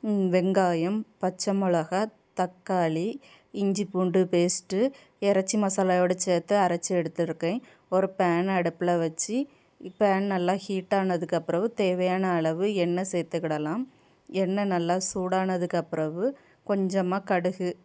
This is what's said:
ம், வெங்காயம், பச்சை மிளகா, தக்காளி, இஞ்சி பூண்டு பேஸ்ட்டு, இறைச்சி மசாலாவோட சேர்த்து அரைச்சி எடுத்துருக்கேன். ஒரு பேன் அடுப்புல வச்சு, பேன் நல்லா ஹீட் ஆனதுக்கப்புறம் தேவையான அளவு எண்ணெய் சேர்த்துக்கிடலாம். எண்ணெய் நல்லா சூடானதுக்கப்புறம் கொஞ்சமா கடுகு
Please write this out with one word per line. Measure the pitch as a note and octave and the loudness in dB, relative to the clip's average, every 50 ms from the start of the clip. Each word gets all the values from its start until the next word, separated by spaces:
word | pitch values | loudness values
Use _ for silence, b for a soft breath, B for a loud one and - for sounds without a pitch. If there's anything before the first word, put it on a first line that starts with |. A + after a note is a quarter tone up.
| - | -2
ம், | G#3+ G#3 G3+ F#3+ F#3 | 0 0 2 2 4
வெங்காயம், | F3 F#3 F3+ F#3+ F#3+ G3 F#3+ F3+ F3 E3 E3 F3+ G3+ A3 G#3+ _ _ _ | 4 4 4 4 2 4 4 2 2 0 0 0 -2 -4 -6 _ _ _
பச்சை | - F#3 F#3 F#3 - G3+ G3 | -4 -4 -4 -2 -2 0 0
மிளகா, | G3 G3 F#3 F3 E3+ D#3 D#3+ F#3 F#3+ G#3+ A3 _ _ _ _ _ - | 0 2 2 2 2 0 0 -2 -2 -2 -4 _ _ _ _ _ -4
தக்காளி, | F#3 F3+ F3+ _ _ - F#3+ F#3 E3+ E3 D#3 D#3+ F3 G#3+ A#3+ C#4 B B B B B B - | -4 -4 -4 _ _ -2 0 2 2 2 0 0 -2 -4 -6 -8 B B B B B B -6
இஞ்சி | G3+ G3+ G3 G3 G3 G3+ | -2 -2 0 0 -2 -4
பூண்டு | - - F#3 F#3 F#3 E3+ F#3 F#3 F3+ | -4 -2 0 0 2 4 2 2 4
பேஸ்ட்டு, | - F3 F3 F3+ F#3 - - _ F#3+ F#3+ A#3 C4+ C4+ B B B B B | 2 2 4 4 2 0 -2 _ -2 0 0 0 -2 B B B B B
இறைச்சி | - - G3+ F#3+ F#3+ F#3+ - G#3+ | 0 2 2 2 2 0 0 0
மசாலாவோட | G#3 F#3+ F#3+ - G3 F#3 F3+ F3+ F3+ F3+ F3+ F3+ | 0 0 0 0 2 2 4 4 4 2 2 0
சேர்த்து | - G3 F3+ E3+ E3+ - G3+ G3+ | 0 0 0 0 2 2 2 2
அரைச்சி | G3 F3+ F3 E3+ - - F#3+ | 4 2 0 0 -2 -2 0
எடுத்துருக்கேன். | F3 E3 D#3 - - E3+ E3 D#3+ D#3+ - E3 G3 B3 B B B B B B | 0 -2 -2 -2 -4 -4 -4 -2 -4 -4 -4 -4 -4 B B B B B B
ஒரு | - F#3 F#3+ F#3+ F#3+ - | 0 0 0 0 0 0
பேன் | F#3+ F3 E3+ E3+ F3+ F#3+ F#3+ F#3 | 0 2 2 2 0 0 0 0
அடுப்புல | F3 E3+ E3 - F3+ F3 F3 E3+ | 0 -2 -2 -2 0 0 2 2
வச்சு, | E3 D#3+ D#3+ - - - G#3+ B3+ C#4+ b b b b b b b - F#3+ F#3 _ | 0 -2 -2 -4 -4 -2 -2 -4 -4 b b b b b b b -16 -16 -4 _
பேன் | G#3+ G3+ F#3+ F#3+ G3 G3+ G3 | 2 2 2 2 0 0 0
நல்லா | F#3 F3 F3 F#3+ G3 F#3 | 0 0 0 0 -2 -4
ஹீட் | - G3+ F#3+ F#3 - G#3 G3 | -4 -6 -6 -2 0 0 0
ஆனதுக்கப்புறம் | F#3+ F#3+ F3+ E3 F3 D#3+ - E3+ E3 - E3+ E3+ G3+ A3+ A3+ | 2 2 0 -2 -2 -2 -2 -2 -2 0 -2 0 0 -2 -2
தேவையான | - G#3 F#3 F3+ F3+ F3+ F3+ F3+ F#3+ G3 F#3+ F3 E3+ | 0 0 0 2 2 0 0 0 0 0 0 0 2
அளவு | D#3+ D#3+ D#3+ E3 F#3+ G#3 G#3+ G3 | 2 0 0 0 -2 -2 0 0
எண்ணெய் | F3 F3 F3 F3+ F#3+ F#3 - | 0 0 0 -2 -2 -2 -2
சேர்த்துக்கிடலாம். | F3 E3 - - E3+ E3+ D#3 D#3 D3+ D3+ D3+ E3 A3 C4 C4 b b b b b b b b | -4 -4 -2 -4 -4 -2 -2 -2 -2 -2 -4 -4 -4 -6 -8 b b b b b b b b
எண்ணெய் | - F#3+ F#3+ F#3 F#3+ G3+ G3+ G3+ F#3 | -2 -2 0 0 0 0 0 0 0
நல்லா | F3 E3+ E3+ F3 F#3 F#3 - | 0 0 0 0 0 -2 -4
சூடானதுக்கப்புறம் | - G3 F3+ F3+ F#3 F#3+ F#3+ F#3+ F#3 F3+ F3 F3 - E3+ E3+ - - D#3 D#3 D#3 D#3 F3 G3 C4 C#4 B B B B B B - | -4 -4 -2 0 0 0 0 0 0 -2 -2 -2 -2 -2 -2 -2 -4 -4 -2 -4 -2 -2 -2 -4 -4 B B B B B B -4
கொஞ்சமா | G#3 G3 F#3+ F#3 F#3+ G3 F#3 F3+ F#3 G3 F#3+ | -2 0 0 0 0 0 0 0 -2 -2 -2
கடுகு | - G3+ F3+ F3 F3+ F3+ - F#3 F3+ F3 - _ | 0 0 0 0 -2 -4 -2 -4 -6 -6 -6 _